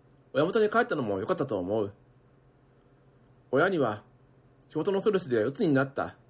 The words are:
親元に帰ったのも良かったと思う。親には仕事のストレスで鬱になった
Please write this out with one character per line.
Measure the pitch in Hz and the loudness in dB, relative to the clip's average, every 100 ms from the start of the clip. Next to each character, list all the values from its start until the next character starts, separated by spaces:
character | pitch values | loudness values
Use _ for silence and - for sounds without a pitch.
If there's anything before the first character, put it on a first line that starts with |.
| _ - _ | _ -20 _
親 | 131 165 | 0 2
元 | 220 | 2
に | 208 | 2
帰 | 226 | 2
っ | 226 | 0
た | 156 | -2
の | |
も | 107 95 | -2 -2
良 | 104 | -2
か | |
っ | 175 | -2
た | 135 | -2
と | 101 | -2
思 | 90 110 | -2 -2
う。 | 98 - - _ _ _ _ _ _ _ _ _ _ _ _ _ - | -2 -8 -20 _ _ _ _ _ _ _ _ _ _ _ _ _ -2
親 | 135 185 | 2 2
に | 175 | 2
は | 110 104 - - _ _ _ _ _ | -2 -4 -12 -20 _ _ _ _ _
仕 | 151 | -6
事 | 196 | -2
の | 190 | 0
ス | |
ト | 214 | 0
レ | 190 | 0
ス | 127 | 0
で | 113 | 0
鬱 | 117 139 180 | 0 0 2
に | |
な | 135 | 2
っ | 135 | 0
た | - 80 - | -4 -8 -10